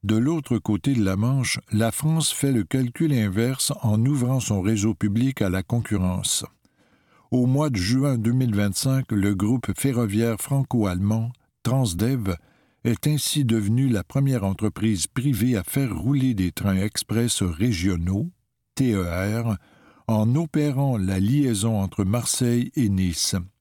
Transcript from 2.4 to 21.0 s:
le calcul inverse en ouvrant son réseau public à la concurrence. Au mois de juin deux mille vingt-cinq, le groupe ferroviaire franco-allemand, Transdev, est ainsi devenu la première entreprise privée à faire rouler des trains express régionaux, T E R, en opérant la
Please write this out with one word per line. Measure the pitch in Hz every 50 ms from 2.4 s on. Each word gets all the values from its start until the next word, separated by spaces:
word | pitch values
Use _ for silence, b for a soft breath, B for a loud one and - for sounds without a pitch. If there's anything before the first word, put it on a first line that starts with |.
| - 139
le | 135 117 98
calcul | - - 131 131 120 123 - 165 156 143
inverse | 123 107 104 92 101 113 123 131 131 - - 143 - -
en | 113 107 107 113
ouvrant | 131 147 139 123 123 131 131
son | 113 - 107 98
réseau | 90 101 113 104 98 110 110
public | - - 107 98 113 123 135 131 - 107
à | 95
la | 90 95
concurrence. | 95 _ - 120 110 - 107 101 92 92 90 92 95 - - - - - _ _ b b b b b b b b b b b b b b
Au | - 127 123
mois | 123 131 139 151 151
de | 127 101
juin | 87 95 120 131 139 147 135 117
deux | 107 113
mille | 120 131 131 120 104
vingt-cinq, | 101 104 101 92 - - 135 135 131 127 _
le | 113 101 95 101 104
groupe | 92 101 104 123 131 - - 95 -
ferroviaire | - 139 131 117 120 107 98 107 113 117 113 101
franco-allemand, | - - 139 139 135 - - 120 104 98 90 90 98 101 107 113 113 120 123 _ _ _ _ _
Transdev, | _ - 120 135 131 107 85 85 104 117 139 127 107 98 90 80 b b b b b b b b b
est | 117 117 - -
ainsi | 151 151 143 - - - 151 143
devenu | 120 113 113 104 101 110 123 135 135
la | 120 101 92
première | _ - 139 139 139 135 120 98
entreprise | 98 95 - 107 107 - - 104 113 110 90 -
privée | - _ - 120 147 135 101 107 127 123
à | 104 87
faire | - - 143 139 123 98
rouler | - - 120 143 143 131 131 120
des | 98 92 90
trains | 82 - - 101 95 95
express | 95 107 - - - _ 104 113 117 120 - - 101
régionaux, | 90 82 78 101 127 113 82 85 98 95 85 82 87 95 101 131 175 - _ _ _ _ _ _ _ _
T | - 135 127 110
E | 98 92
R, | 85 85 90 95 101 107 117 117 117 107 92 b b b b b b b b b b
en | 113 107 107 110 123
opérant | 151 170 156 - 156 147 147 139 127 139 139 127
la | 107